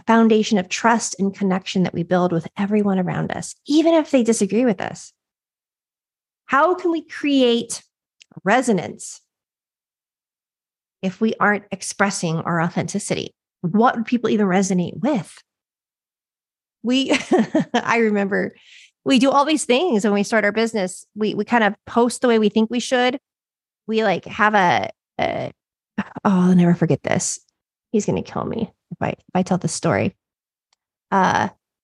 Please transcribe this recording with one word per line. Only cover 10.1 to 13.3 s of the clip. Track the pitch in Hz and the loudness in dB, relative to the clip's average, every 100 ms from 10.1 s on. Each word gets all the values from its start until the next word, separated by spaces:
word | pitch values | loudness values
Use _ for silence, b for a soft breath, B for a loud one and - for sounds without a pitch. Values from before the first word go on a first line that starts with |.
| _ _ _ _ _ _ _ _ _ | _ _ _ _ _ _ _ _ _
if | 190 185 | -8 -2
we | 220 220 | -2 0
aren't | 202 202 - | 0 0 -4
expressing | 190 - - 202 190 175 160 | -12 -8 -2 -2 -2 -4 -4
our | - 170 | -2 -2
authenticity? | 170 180 170 202 - - - | -2 -2 -4 -4 -4 -6 -6